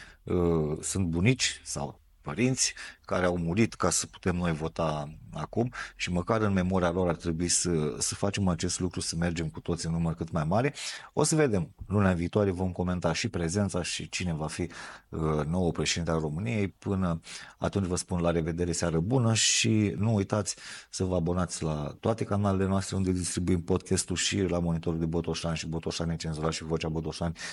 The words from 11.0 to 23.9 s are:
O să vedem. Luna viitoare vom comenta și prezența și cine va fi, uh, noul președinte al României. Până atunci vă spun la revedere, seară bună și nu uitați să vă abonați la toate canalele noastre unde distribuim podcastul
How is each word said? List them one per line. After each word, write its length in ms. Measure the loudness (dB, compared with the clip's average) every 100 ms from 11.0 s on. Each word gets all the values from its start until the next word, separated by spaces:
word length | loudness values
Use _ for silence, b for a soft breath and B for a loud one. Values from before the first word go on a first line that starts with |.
| B
O 100 | 0
să 120 | 2
vedem. 400 | 4 4 2 -2 -8 -2
Luna 260 | 4 4
viitoare 380 | 4 2 2 2
vom 220 | 2 -2
comenta 400 | 0 -2 0 0
și 160 | 0 -2
prezența 540 | -2 0 0 0 -2
și 260 | -4 -6 -6
cine 260 | -4 -2
va 120 | -2 -4
fi, 240 | -4 -6 B B B _
uh, 360 | -2 0 0 0
noul 260 | 2 2
președinte 380 | 0 -2 0 0
al 100 | 0
României. 480 | 0 -2 -2 0 -2
Până 520 | -4 -2 0 0 0 B B B -6
atunci 280 | -2 0 0
vă 100 | 0
spun 240 | -2 0
la 100 | 2
revedere, 420 | 2 0 0 -2
seară 280 | 0 2 2
bună 340 | 2 4 4
și 600 | 4 4 4 4 4 4 2
nu 160 | 2
uitați 420 | 2 2 0 0 -6 B B B
să 140 | -4
vă 100 | 0
abonați 480 | 2 2 2 0 -2
la 340 | -2 -2 -4 -2
toate 240 | -2 0
canalele 440 | 0 0 2 2 2
noastre 280 | 0 0 0
unde 160 | 0
distribuim 500 | 0 0 -2 2 0
podcastul 540 | 2 0 2